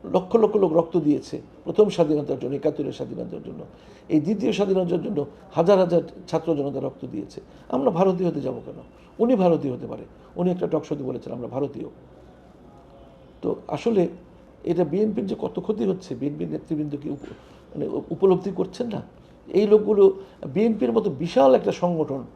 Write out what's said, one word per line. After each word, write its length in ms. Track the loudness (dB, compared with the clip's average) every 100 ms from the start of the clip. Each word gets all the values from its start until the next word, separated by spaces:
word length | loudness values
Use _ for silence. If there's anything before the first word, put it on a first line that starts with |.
| 0
লক্ষ 240 | -2 2 4
লক্ষ 200 | 4 4
লোক 160 | 4
রক্ত 240 | 2 2 0
দিয়েছে 440 | 2 0 -2 -12 -12 -12
প্রথম 240 | -2 4 4
স্বাধীনতার 500 | 4 2 2 0 -4
জন্য, 160 | -4
একাত্তরের 380 | -2 -2 -2 -6
স্বাধীনতার 500 | -6 -10 -8 -10 -10
জন্য, 220 | -12 -14 -16 -20 -20 -20 0
এই 120 | 0
দ্বিতীয় 320 | 2 0 0
স্বাধীনতার 500 | 0 2 2 0 -2
জন্য 240 | -2 -4 -6 -10 -6
হাজার 260 | 0 4 6
হাজার 240 | 6 2 0 -14 -4
ছাত্র 280 | -4 0 0
জনতা 240 | 0 -4
রক্ত 260 | -6 -8 -10
দিয়েছে। 280 | -10 -10 -14 -18 -20 -6
আমরা 220 | 0 0
ভারতীয় 380 | 4 2 2 -2
হতে 120 | -2
যাব 200 | -6 -8 -12
কেন? 80 | -16 -18 -20 -20 -2
উনি 160 | 2
ভারতীয় 380 | 4 4 4 0
হতে 140 | -6 -8
পারে, 160 | -12 -14 -20 -14 -2
উনি 140 | -2
একটা 160 | 0 -2
টক 180 | -2
শোতে 200 | -4 -6
বলেছেন, 280 | -6 -8 -10
"আমরা 160 | -10 -8
ভারতীয়।" 360 | -6 -6 -8 -14 -14 -20 -20 -20 -20 -20 -20 -20 -20 -20 -20 -20 -20 -20 -8
তো 140 | -6 -6 -6
আসলে 400 | -4 0 2 0 -4 -20 -20 -20 -12
এটা 200 | -4 -2
বিএনপির 420 | 0 0 0 -2 -4
যে 100 | -6
কত 220 | -6 -6
ক্ষতি 240 | -4 -2
হচ্ছে, 300 | -2 -4 -8
বিএনপি 320 | -6 -6 -6 -8
নেতৃবৃন্দ 500 | -8 -6 -6 -4 -8
কি 80 | -8
উপ-, 160 | -10 -12 -18 -20 -20 -16
মানে 140 | -8 -6
উপ-, 160 | -6 -6
উপলব্ধি 400 | 2 4 4 0 -4
করছেন 300 | -6 -4 -6
না? 160 | -6 -10 -20 -20 -20 -2
এই 180 | 0 6
লোকগুলো 460 | 4 6 6 6 6 -12 -14 -4
বিএনপির 460 | 0 2 2 2
মতো 180 | 2 0
বিশাল 440 | -4 0 4 6
একটা 180 | 6 4
সংগঠন 520 | -2 -2 0 -2 -4 -8